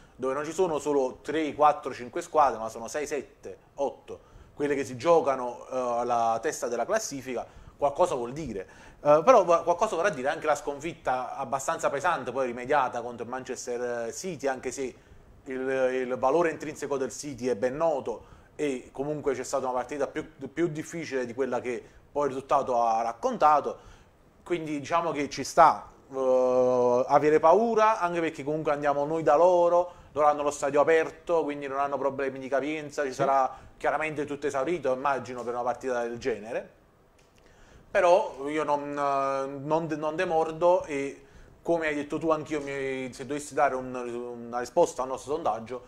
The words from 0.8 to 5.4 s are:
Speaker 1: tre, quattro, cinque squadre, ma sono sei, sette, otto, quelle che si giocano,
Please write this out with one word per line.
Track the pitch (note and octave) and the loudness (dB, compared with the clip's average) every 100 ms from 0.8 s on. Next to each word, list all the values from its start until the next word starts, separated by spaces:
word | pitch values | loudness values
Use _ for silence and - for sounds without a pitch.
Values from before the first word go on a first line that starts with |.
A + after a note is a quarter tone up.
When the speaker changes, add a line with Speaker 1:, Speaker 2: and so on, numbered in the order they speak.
| D3+ C#3+ B2+ A2 | 0 2 0 -4
Speaker 1:
tre, | - D3+ D3+ | -4 -2 -2
quattro, | C3 D3 D3 C3+ | 4 4 4 -4
cinque | A#2+ B2 E3+ | -10 -8 -8
squadre, | - D3+ C#3 A2 | -2 4 4 2
ma | A2 | -6
sono | A#2 A2+ | -8 -8
sei, | D3+ C#3+ | -6 -4
sette, | D3 A#2 _ G2+ F#2 _ - | -6 -8 _ -18 -18 _ -4
otto, | C#3 - - F#2 - - - - | -4 -6 -16 -18 -18 -20 -16 -4
quelle | D3 | -2
che | C#3 | -2
si | A#2+ B2+ | -4 -2
giocano, | D#3+ E3 C#3 B2+ | 4 4 4 0